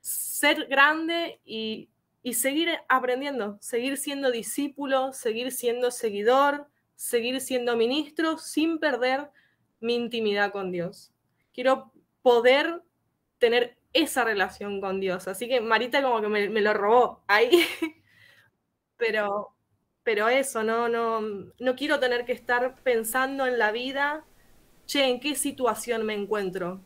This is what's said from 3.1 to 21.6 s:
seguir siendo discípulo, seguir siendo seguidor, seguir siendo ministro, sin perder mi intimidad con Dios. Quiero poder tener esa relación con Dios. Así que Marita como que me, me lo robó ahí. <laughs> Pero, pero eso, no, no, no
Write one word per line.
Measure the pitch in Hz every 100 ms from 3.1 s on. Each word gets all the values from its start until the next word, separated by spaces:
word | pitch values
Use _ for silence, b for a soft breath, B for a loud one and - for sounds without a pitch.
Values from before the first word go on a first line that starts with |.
| 247 285 269 208 202
seguir | - 233 262 277
siendo | - 277 269
discípulo, | 233 - - 285 285 277 269 269
seguir | 262 233 220 254
siendo | 254 240 240 247
seguidor, | 240 226 202 208 262 285 285 294 _ _ _
seguir | - 240 233 254
siendo | 254 254 240 233
ministro, | 226 285 294 - 330 320
sin | - - 320 320
perder | 311 247 247 269 285 b b b _ _
mi | 226 240
intimidad | 233 233 214 202 202
con | 202 190
Dios. | 180 170 - - _ _ _ _
Quiero | - 254 262 - _ _ _
poder | 254 240 240 269 320 339 _ _ _ _ _ _
tener | 240 240 240 _ _
esa | - 302 269
relación | 226 208 196 - 202 202
con | 196 190
Dios. | 190 180 185
Así | 190 240
que | 254
Marita | 226 220 240 285
como | 269 226
que | 214
me, | 208 202
me | 220
lo | 208
robó | 214 202 240 240 - -
ahí. | 208 254 349 330 -
<laughs> | 320 - b b b b b _ _ _ _ _
Pero, | 226 214 208 202 - _ _ _ _ _
pero | - 208 220
eso, | 262 269 226
no, | 214 226 233
no, | 233 226 226
no | 214 202 - _